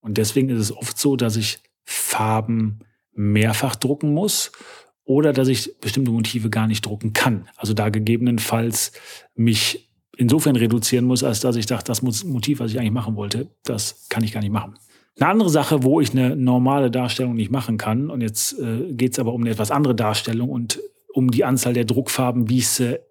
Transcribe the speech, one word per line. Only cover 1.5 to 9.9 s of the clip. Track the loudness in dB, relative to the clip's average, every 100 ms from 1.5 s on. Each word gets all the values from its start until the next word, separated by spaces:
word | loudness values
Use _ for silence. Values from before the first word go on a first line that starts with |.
| -6 _ _
Farben | -12 -8 -4 -2 0 0 0 0 0 -2 -12 _ _
mehrfach | -4 2 4 2 2 -2 -2
drucken | -2 0 0
muss | 0 0 -2 -6 -10 -20 -20 _ _
oder | 0 4 4
dass | 4 2
ich | 2 -2 -8
bestimmte | -4 0 0
Motive | 0 0 -2 -2
gar | 0 0
nicht | 0 -4
drucken | -6 -4
kann. | 0 0 0 -6 _
Also | -4
da | 0 0
gegebenenfalls | 0 2 2 2 0 0 -2 -2 -2 -6 -8 -20 -20 -18
mich | 0 2 2 0 -4 _